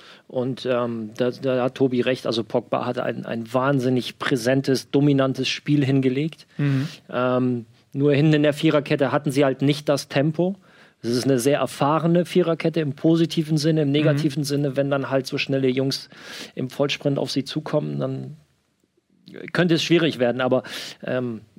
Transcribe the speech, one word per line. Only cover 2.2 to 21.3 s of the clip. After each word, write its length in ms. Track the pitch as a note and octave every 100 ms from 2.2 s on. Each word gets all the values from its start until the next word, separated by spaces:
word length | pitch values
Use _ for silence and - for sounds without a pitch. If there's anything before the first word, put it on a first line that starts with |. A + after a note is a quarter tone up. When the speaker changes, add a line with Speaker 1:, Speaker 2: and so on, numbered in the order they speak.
| A#2+
Speaker 1:
also 160 | A2+ A2
Pogba 400 | B2 - C3 B2
hat 120 | B2
ein, 260 | B2 A#2+ -
ein 260 | A#2 A2+
wahnsinnig 680 | B2+ C3 C#3 B2+ B2+ - -
präsentes, 680 | - C3 A2+ C3+ C3+ B2+ -
dominantes 580 | C#3+ D3 C#3 C3+ C3 C3
Spiel 340 | - - D3
hingelegt. 640 | C3 C#3 C3 B2+ D#3 - - -
Speaker 2:
Mhm. 300 | C#3+ C3+ D3 - -
Speaker 1:
Ähm, 560 | - B2+ B2+ B2+ B2 A2+ _ _
nur 200 | C#3 C#3+
hinten 200 | C#3 D#3
in 100 | D3+
der 100 | D3
Viererkette 580 | D3 D#3+ D3 C#3+ D3+ C3+
hatten 200 | C#3+ D3
sie 120 | C3
halt 180 | C#3 C3
nicht 280 | C#3 D3 -
das 180 | C#3+ -
Tempo. 480 | C#3 D3 D#3+ F3+ G3 _ - - _
Es 80 | A2+
ist 160 | B2 A#2+
eine 140 | C3
sehr 200 | B2+ C#3+
erfahrene 680 | B2+ - C#3 D#3 D#3+ E3+ E3+
Viererkette 540 | F#3 E3+ E3 E3+ D#3+
im 140 | D3+
positiven 640 | B2+ D#3+ E3 E3 - D3+ D#3
Sinne, 240 | D3+ D#3+
im 60 | D3
Speaker 2:
Mhm. 20 |
Speaker 1:
negativen 520 | C#3+ D3+ C#3+ D#3 D3
Sinne, 340 | C#3+ C#3+ C#3+ C3
wenn 120 | C#3
dann 200 | C#3 C3
halt 180 | C3+ C3
so 100 | C#3
schnelle 300 | - C3+ C3
Jungs 420 | B2+ C3+ C3 - - - - - -
im 140 | C3
Vollsprint 500 | - C#3+ - C#3+ C#3
auf 100 | C3+
sie 120 | -
zukommen, 560 | C3+ - D3+ D3+ D3+ C#3+
dann 380 | C3+ C3 C3 D3+ _ _ _ _ _ _ _ _ - - -
könnte 220 | - F3
es 100 | D#3+
schwierig 360 | - E3+ D#3 A#2+
werden. 220 | B2 A#2+
Aber, 220 | B2+ B2+ - - - -
ähm, 380 | - B2+ B2